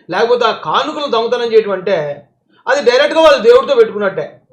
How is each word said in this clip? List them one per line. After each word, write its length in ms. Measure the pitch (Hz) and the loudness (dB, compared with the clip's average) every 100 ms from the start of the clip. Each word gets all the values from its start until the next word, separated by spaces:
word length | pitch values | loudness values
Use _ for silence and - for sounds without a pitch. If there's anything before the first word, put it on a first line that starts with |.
| - | -8
లేకపోతే 360 | 180 226 240 226 | -2 0 0 0
ఆ 60 | |
కానుకలు 600 | 202 156 185 277 302 285 | -4 -4 -4 -4 -6 -4
దొంగతనం 420 | 226 226 240 233 | -4 -2 -4 0
చేయడం 180 | 220 202 | 0 0
అంటే 560 | 190 180 180 147 143 - _ _ _ - | -4 -4 -4 -4 -10 -18 _ _ _ -4
అది 240 | 277 233 | -2 2
డైరెక్ట్గా 300 | 247 294 302 | 2 2 2
వాళ్ళు 180 | 320 277 | 4 4
దేవుడితో 360 | 214 247 269 262 | 4 4 4 2
పెట్టుకున్నట్టే. 640 | 208 196 202 - - - _ | 0 0 -4 -4 -10 -12 _